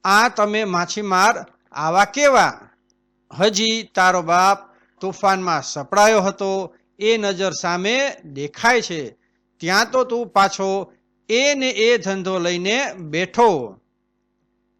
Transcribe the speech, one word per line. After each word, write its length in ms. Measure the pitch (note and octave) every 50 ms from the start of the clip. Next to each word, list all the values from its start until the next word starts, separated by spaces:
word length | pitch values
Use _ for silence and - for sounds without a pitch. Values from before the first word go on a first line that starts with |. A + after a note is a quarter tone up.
| _
"આ 260 | F#3 G3 G#3 A3+ B3
તમે 340 | A#3 - G#3 G#3 G#3 G#3+ A3
માછીમાર 800 | G3 F3+ F3 F3 E3 - G#3+ G#3 G3+ F#3 F#3 G3 A3 A#3+ F3 - - _ _ _ _
આવા 340 | - C3+ D3+ D#3+ E3+ F#3+ G3+
કેવા? 540 | G3 - C#4 D4 C#4+ C4 A3+ F3+ D3 - - - - _ _ _ _ _ _ _ _ _ _ _ _ - C3+
હજી 440 | F#3 A3 G#3 F#3+ A3 A3+ A3 A3+ G#3
તારો 380 | - _ F#3+ F#3 F#3 F#3 F3+
બાપ 540 | E3+ E3 E3+ F3+ F#3 G3 G3+ G3 - _ _ _ _ _ _ _
તોફાનમાં 600 | - F#3+ F#3 - - G3 F#3+ F#3+ F#3 F3+ E3 D3
સપડાયો 600 | C3 - - D3+ C#3 - - G3+ G3+ G#3+ A3 G#3+
હતો, 540 | F#3 G3 F#3+ - G3+ G3 F#3+ F#3+ F#3+ E3 _ _ _ _ _ _
એ 180 | G3+ G#3+ A3+
નજર 340 | A3+ G#3 G3+ G3 E3+ G3 F#3+
સામે 640 | D#3+ - - F3 F3 F3 F#3 G#3 A#3+ C4 C#4 C4+ - - -
દેખાય 560 | D#3+ C#3 C3+ C#3+ C#3+ - - - A#3 B3 A#3
છે. 280 | G#3+ - F3 D#3+ C#3 A2+ - _ _ _ _ _ _ _ _
ત્યાં 340 | _ D#3+ E3 F#3+ G3+ A#3 -
તો 120 | B3+ C4 B3+
તું 240 | B3 A#3 A#3+ A#3+
પાછો 680 | F#3+ _ G3+ G3 G3 - - G3 G3 F#3+ G3 F3+ - _ _ _ _ _ _ _ _
એ 240 | G#3+ A#3+ C4+ C#4+ C#4+
ને 160 | C#4 C4 C4
એ 280 | A#3 G#3 A3 A#3 A#3+
ધંધો 420 | A3+ E3 F#3+ G3 G3 F#3 F#3+ F#3+ F#3
લઈને 540 | E3+ F3 F3+ F3 F3+ G3 G#3+ B3+ C#4+ A3+ B2+
બેઠો." 840 | F#3+ E3+ D3+ D3 E3 F#3 F#3 - - A#3+ A3+ F#3 C#3+ B2 G#2+ - _ _ _ _ _ _ _ _ _ _ _ _ _ _ _ _ _ _ _ _